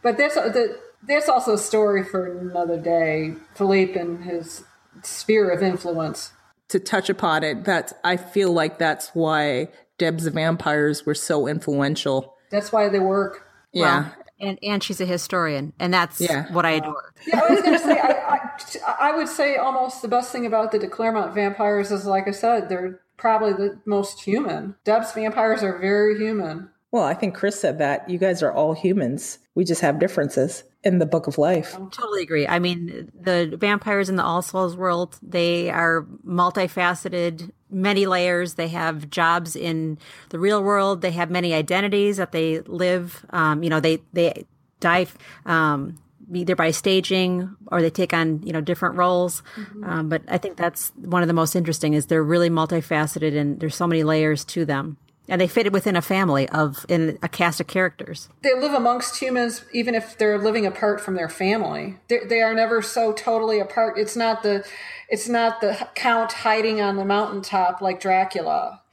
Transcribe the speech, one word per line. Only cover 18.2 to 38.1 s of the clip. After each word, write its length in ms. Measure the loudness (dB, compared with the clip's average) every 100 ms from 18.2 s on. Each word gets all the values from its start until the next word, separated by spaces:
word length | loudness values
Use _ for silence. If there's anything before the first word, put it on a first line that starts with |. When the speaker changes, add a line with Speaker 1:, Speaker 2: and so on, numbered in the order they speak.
| 0 -2 -2 -12 -14 -8 -6
Speaker 1:
I, 100 | 0 0
I 60 | 0
would 120 | -4
say 280 | 0 0 2
almost 440 | 0 0 -2 -4
the 80 | 0
best 240 | 0 0
thing 140 | -6 0
about 260 | 0 2
the 60 | 0
de 80 | -2
Clermont 460 | -2 -2 0 -2
vampires 560 | 0 -2 0 0 2 0
is, 140 | -2 0
like 200 | 0 0
I 40 |
said, 380 | 0 2 2 0
they're 300 | -4 -4 -10 _ -2
probably 340 | 2 2 2
the 260 | 0 -2 -4
most 380 | -2 -2 -2 -6
human. 540 | -2 -2 0 -4 -8 -6
Deb's 280 | 0 2 0
vampires 500 | -4 -2 2 2 2
are 140 | 0 -2
very 400 | 2 4 4 2
human. 520 | 0 -2 -4 -8 -12 _ _
Speaker 2:
Well, 120 | 0
I 100 | 2
think 200 | 0 -2
Chris 260 | 0 -2 0
said 180 | -2 2
that. 300 | 0 0 -2
You 100 | 0
guys 240 | 2 2
are 100 | 0
all 200 | 2 0
humans. 640 | 2 0 2 0 -4 -8 -14 _
We 100 | -2
just 160 | 0 2
have 160 | 2 2
differences 640 | 0 0 0 0 0 -2 -16 _
in 160 | 0 2
the 80 | 2
book 200 | 0 0
of 100 | 2
life. 400 | 2 2 -2 -12
Speaker 1:
Oh. 100 | -14
Speaker 3:
Totally 300 | -8 -4 -4
agree. 260 | -2 0 2
I 100 | 0
mean, 540 | 0 -2 -6 -10 -16
the 400 | -6 0 0 0 0
vampires 480 | 0 0 0 0 0
in 80 | 0
the 80 |
All 160 | 0 -2
Souls 320 | -2 -2 -2 -2
world, 420 | -2 -2 -4 -10
they 460 | -6 0 2 0 0
are 360 | 0 2 0 -2 -16 -4 2 2 2
multifaceted, 840 | -2 0 -2 -2 -6 -2 -2 -4 -14 -18 _
many 360 | -2 0 2
layers. 480 | 2